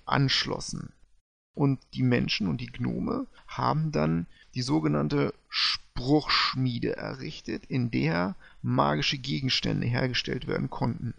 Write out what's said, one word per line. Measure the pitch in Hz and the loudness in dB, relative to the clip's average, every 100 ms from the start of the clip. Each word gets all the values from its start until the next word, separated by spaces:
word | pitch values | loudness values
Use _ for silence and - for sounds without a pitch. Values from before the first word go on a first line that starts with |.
| - | 0
anschlossen. | 135 139 - - - - - - - - _ _ _ _ - | 2 4 2 -2 -4 -6 -8 -10 -14 -20 _ _ _ _ 0
Und | 143 135 _ | 2 2 _
die | 131 | 0
Menschen | 127 123 131 - 95 | 2 4 2 0 0
und | 123 | -2
die | - | -6
Gnome | - 123 113 - 254 262 - - | -4 -4 -2 -2 -4 -6 -12 -14
haben | - 123 143 156 | -2 0 2 0
dann | 151 156 165 175 - - 127 | 2 2 0 -2 -12 -10 -6
die | |
sogenannte | 123 156 156 147 147 147 143 - - | 0 2 2 2 2 2 0 -2 -8
Spruchschmiede | - - - - - 123 151 - - - 131 131 117 120 - | -2 0 -2 -6 -6 4 4 4 2 2 2 0 0 -2 -2
errichtet, | 107 131 131 - - 240 - | -6 -8 -8 -10 -8 -8 -4
in | 135 120 | -2 0
der | 127 147 165 185 190 - - | 0 0 0 -2 -4 -14 -8
magische | 120 123 139 151 143 143 | -2 2 2 2 0 -2
Gegenstände | 127 151 131 - 113 104 120 | -4 -2 0 0 0 0 0
hergestellt | 120 127 120 - 127 - | 0 0 -2 -4 -4 -2
werden | - 135 | -2 -2
konnten, | - 127 - 120 | -2 -2 -2 -6